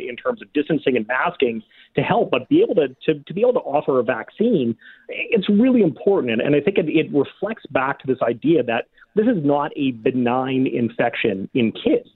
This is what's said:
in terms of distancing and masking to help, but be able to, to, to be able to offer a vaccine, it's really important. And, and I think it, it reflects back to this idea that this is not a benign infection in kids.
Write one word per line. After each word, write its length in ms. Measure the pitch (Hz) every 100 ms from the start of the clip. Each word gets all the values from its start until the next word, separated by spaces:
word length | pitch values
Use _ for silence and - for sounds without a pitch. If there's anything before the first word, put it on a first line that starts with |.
| 120
in 60 | 120
terms 240 | 131 117
of 100 | 107
distancing 440 | 147 147 156 - 123
and 100 | 107
masking 560 | 127 165 - 123 113 - _ _ -
to 60 |
help, 280 | 135 214 202
but 180 | 127 -
be 120 | 302
able 140 | 440 226
to, 140 | 185 - -
to, 140 | 156
to 100 | -
be 80 | 165
able 120 | 247
to 60 | 233
offer 400 | - 143 151 131
a 40 |
vaccine, 720 | 117 117 110 - 220 196 117 113 - - -
it's 400 | - - 226 185
really 320 | 208 262 247
important. 520 | 180 - - 190 123
And, 80 | 113
and 140 | 135 143
I 40 |
think 180 | 202 202
it, 120 | 156
it 180 | 151 151
reflects 520 | 139 131 - 202 220 -
back 320 | 135 131 143
to 80 | 135
this 140 | 127
idea 420 | 120 120 147 165
that 220 | 120 117 - _ _ 196
this 120 | 220
is 160 | 208 143
not 260 | 143 147 -
a 140 | 135
benign 760 | 117 123 127 120 123 131 131 131
infection 840 | 135 117 - 120 - 117 95 98
in 180 | 135 113
kids. 380 | - - - -